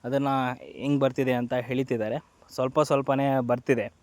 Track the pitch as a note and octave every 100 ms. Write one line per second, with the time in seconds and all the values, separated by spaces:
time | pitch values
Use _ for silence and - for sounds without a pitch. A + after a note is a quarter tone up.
0 | A#2+ C3+ C#3 C3+ B2+ B2+ C#2 - C3+ C#3+
1 | C3+ B2+ C3 B2 B2 B2+ A#2+ C3 C3 A#2
2 | G#2+ C3+ _ _ - - C3 D#3 D3 C#3
3 | C3+ C3+ C#3 C3+ B2 A#2+ - A#2+ A#2 _